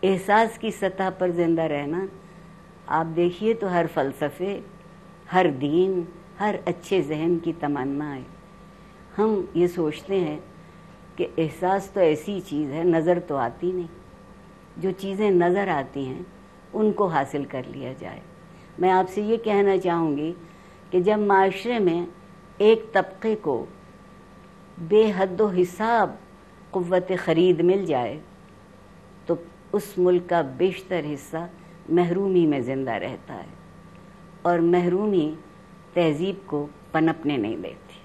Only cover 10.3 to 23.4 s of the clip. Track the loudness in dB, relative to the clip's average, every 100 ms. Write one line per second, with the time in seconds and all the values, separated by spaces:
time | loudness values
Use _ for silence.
10.3 | -6 -12 -20 -20 -20 -20 -20 -20 -8 -6
11.3 | -2 -4 -2 -2 -2 -2 2 4 2 -4
12.3 | -8 -6 -6 -4 0 2 4 4 0 0
13.3 | -4 -4 -4 -4 -4 -8 -14 -20 -20 -20
14.3 | -20 -20 -20 -20 -6 -6 -4 -6 -2 4
15.3 | 4 4 2 0 -2 -2 -6 -8 -8 -12
16.3 | -18 -20 -20 -12 0 0 2 0 0 -2
17.3 | -4 -6 -8 -10 -12 -12 -12 -14 -16 -20
18.3 | -20 -20 -20 -20 0 4 4 2 -2 -2
19.3 | -2 2 2 4 4 2 0 0 -2 -4
20.3 | -8 -16 -20 -20 -20 -2 2 2 2 4
21.3 | 6 4 2 -4 2 2 2 -4 -12 -20
22.3 | -20 -20 2 4 4 4 0 0 -4 -4
23.3 | -2